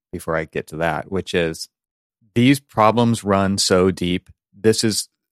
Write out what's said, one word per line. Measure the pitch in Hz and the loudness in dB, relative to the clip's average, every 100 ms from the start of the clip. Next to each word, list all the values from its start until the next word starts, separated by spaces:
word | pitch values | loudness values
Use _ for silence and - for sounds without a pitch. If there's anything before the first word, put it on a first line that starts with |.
| _ | _
before | 85 - 80 | -12 -6 -6
I | 82 | -6
get | 76 - | -8 -10
to | 76 | -6
that, | 82 76 - | -4 -4 -6
which | 95 - | -8 -4
is | 90 82 80 - _ _ _ _ _ 117 120 | -2 -2 -6 -14 _ _ _ _ _ _ 0
these | 123 139 | 2 2
problems | - - 107 110 117 113 | -2 2 2 4 2 0
run | 101 98 98 98 | 0 0 0 -2
so | - 92 95 | 2 2 2
deep. | 87 87 90 - _ _ | 0 -4 -4 -8 _ _
This | 101 110 110 | -2 0 2
is | 113 101 - _ _ | 0 -2 -8 _ _